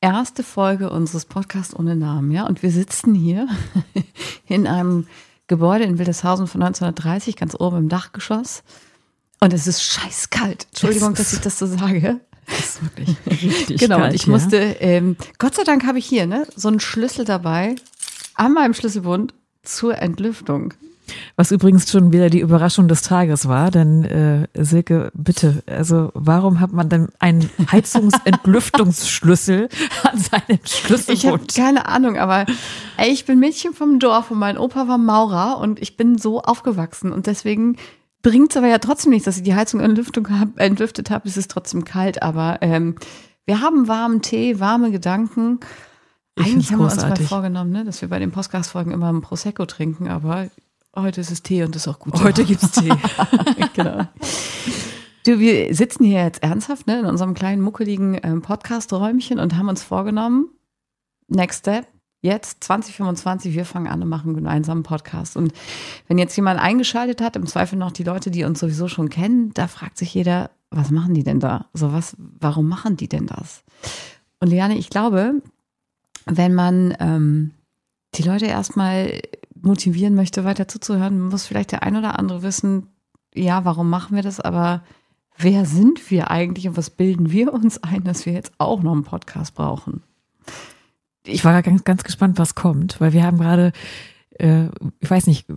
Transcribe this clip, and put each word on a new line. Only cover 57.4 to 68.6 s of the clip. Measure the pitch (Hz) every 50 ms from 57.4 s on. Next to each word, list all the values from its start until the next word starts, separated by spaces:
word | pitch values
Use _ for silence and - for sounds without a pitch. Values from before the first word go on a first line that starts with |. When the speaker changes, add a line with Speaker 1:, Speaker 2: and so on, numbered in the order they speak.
| 185 190 202 196
Speaker 1:
muckeligen, | 190 208 208 - 220 208 202 190 196 190 190 180
ähm, | - 165 160 170
Podcast-Räumchen | 165 - 208 208 - - 233 233 - - 190 185 202 220 240 254 247 - 247 -
und | - 175 165
haben | 175 202 202
uns | 190 190
vorgenommen, | - - 190 185 196 214 214 214 226 233 247 262 311 - - _ _ _ _ _ _ _ _ _ _ _ _ _ _ -
Next | - 190 180 180 - -
Step, | - 202 208 233 247 - _ _ _ _ _ _
jetzt | - 180 202 220 - - - -
zwanzig | - - 190 220 220 208 -
fünfundzwanzig, | - 196 180 175 170 - 185 185 185 - 180 156
wir | 170 180
fangen | 175 - 180 170 -
an | - 165
und | 175 165
machen | 160 160 156 160 160
gemeinsam | 160 156 156 156 151 151 160 165 165
einen |
Podcast. | 156 - 156 151 - - 165 165 165 - -
Und | - 170 156 - - - - - - - - - - _ -
wenn | 175 180
jetzt | 180 175 -
jemand | 202 196 190 185 -
eingeschaltet | - 185 226 254 247 - - 233 247 247 240 233
hat, | 226 233 -
im | 202 175
Zweifel | 151 - 175 185 175 190 185
noch | 180 180
die | 175 - 170
Leute, | 170 180 190 - 190
die | 175 175 170
uns | 180 160 -